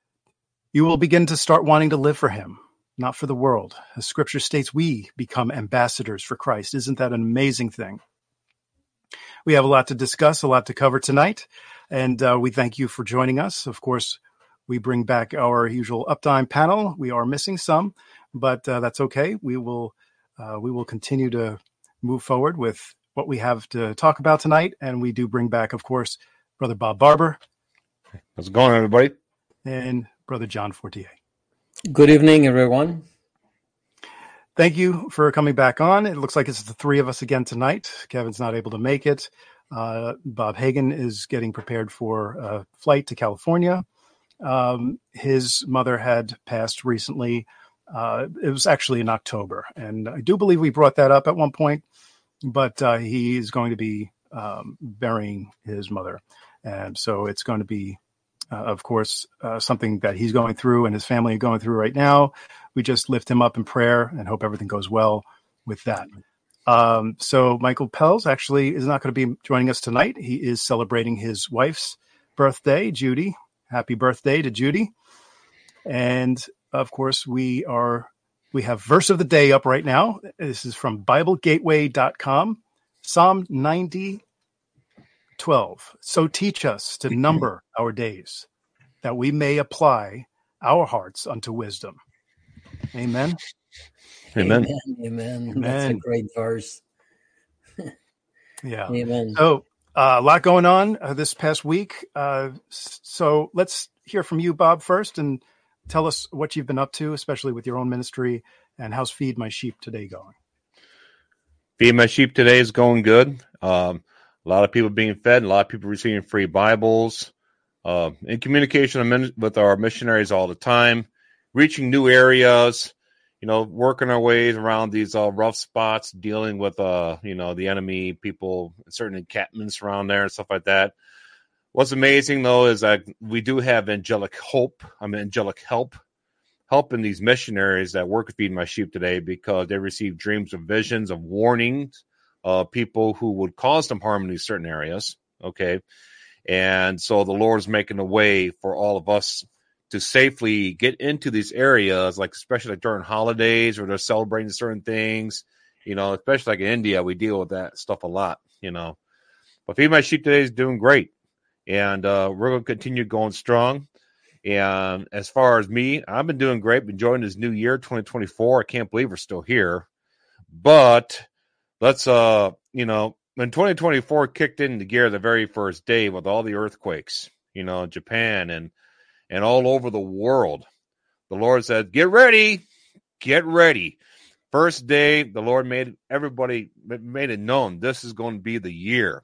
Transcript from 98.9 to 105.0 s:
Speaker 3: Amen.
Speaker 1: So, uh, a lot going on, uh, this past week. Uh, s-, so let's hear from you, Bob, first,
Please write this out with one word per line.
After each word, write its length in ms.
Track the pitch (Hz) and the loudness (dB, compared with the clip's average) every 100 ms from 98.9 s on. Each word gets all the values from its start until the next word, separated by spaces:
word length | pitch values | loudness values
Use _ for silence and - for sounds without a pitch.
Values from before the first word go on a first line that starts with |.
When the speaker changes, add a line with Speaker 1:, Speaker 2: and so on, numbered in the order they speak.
Speaker 3:
Amen. 420 | 123 117 120 113 107 | -4 -4 -4 -2 2
Speaker 1:
So, 280 | 160 139 - _ _ - | 4 4 -2 _ _ 2
uh, 200 | 135 127 | 4 6
a 40 | |
lot 200 | 135 170 | 6 6
going 240 | 180 180 175 | 8 6 8
on, 320 | 185 202 208 | 6 4 -2
uh, 160 | 143 | -6
this 200 | 139 151 | -4 -6
past 300 | - 156 156 | -2 -2 -2
week. 420 | 151 170 202 - - | -2 -2 -4 -12 -12
Uh, 360 | 147 143 135 135 135 _ | -6 -4 -2 -6 -10 _
s-, 300 | - - - | -18 -18 -18
so 480 | - - 160 151 156 | -16 -2 2 2 2
let's 340 | 175 180 - - _ | -2 -2 -4 -12 _
hear 180 | - 202 | -8 -6
from 160 | - 160 | -4 -2
you, 160 | 170 | -2
Bob, 280 | 156 165 165 | 2 2 2
first, 360 | - 185 | 0 -2